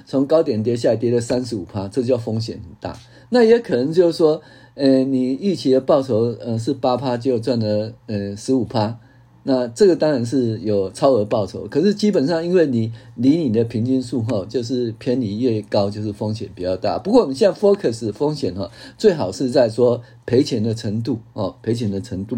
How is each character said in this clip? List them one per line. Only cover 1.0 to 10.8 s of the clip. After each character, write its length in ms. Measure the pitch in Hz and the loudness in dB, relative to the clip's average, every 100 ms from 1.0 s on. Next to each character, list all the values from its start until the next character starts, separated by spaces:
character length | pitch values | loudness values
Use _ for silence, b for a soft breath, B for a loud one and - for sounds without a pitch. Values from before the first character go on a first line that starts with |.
| 117 | 2
了 100 | 120 | 0
三 240 | 117 127 | 0 -4
十 120 | 120 113 | -4 -6
五 80 | |
趴， 240 | 85 101 95 | -6 -8 -4
这 160 | 135 | -4
叫 140 | 120 120 | 0 -2
风 220 | 117 110 | -2 -4
险 200 | 113 - | -6 -10
很 80 | 87 - | -14 -14
大。 140 | 90 - B B B | -14 -14 B B B
那 120 | 247 | 4
也 160 | 226 233 | 6 4
可 180 | 233 127 | 2 -2
能 160 | 135 | 2
就 200 | 165 170 | 4 4
是 60 | 160 | 4
说， 240 | 156 156 B B B - | 2 2 B B B 0
呃， 280 | 139 131 131 | 4 4 2
你 280 | 131 127 | 0 -2
预 220 | 135 202 165 | -2 -2 0
期 160 | 139 | 2
的 80 | 131 | 2
报 220 | 135 156 | 4 2
酬， 340 | 131 110 117 113 | 2 0 0 -4
呃， 180 | 120 113 | -4 -4
是 140 | 117 | -4
八 240 | 135 131 123 | -2 0 0
趴， 180 | 131 120 | -2 -2
结 160 | 127 | 0
果 80 | 120 | 0
赚 180 | 117 117 | 0 -2
了， 360 | 107 107 110 - - | 0 -2 -4 -10 -8
呃， 280 | 107 101 104 | -6 -6 -8
十 180 | - | -2
五 100 | 131 | -2
趴， 360 | 110 113 107 120 b b b _ | 0 -2 -2 -4 b b b _
那 240 | - 131 123 | -2 -2 -2
这 200 | 117 202 | 4 4
个 80 | 151 | 4
当 160 | 156 | 2
然 120 | 135 | 0
是 360 | 117 139 117 107 | -2 0 -2 -2
有 320 | 101 101 | -2 -2